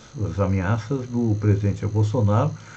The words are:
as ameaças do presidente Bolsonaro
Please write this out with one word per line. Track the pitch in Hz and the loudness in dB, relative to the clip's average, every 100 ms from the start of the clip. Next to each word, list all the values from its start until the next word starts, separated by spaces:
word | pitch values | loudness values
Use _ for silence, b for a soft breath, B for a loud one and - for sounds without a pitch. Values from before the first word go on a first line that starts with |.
| - 143 92 | -16 -6 -4
as | 82 | 0
ameaças | 95 98 90 117 - 139 120 | 0 0 0 -2 -2 -6 -4
do | 120 117 104 | -2 0 2
presidente | 104 98 101 90 98 | 2 2 2 -2 -2
Bolsonaro | 104 107 131 104 107 147 156 B | 0 0 2 2 2 0 -4 B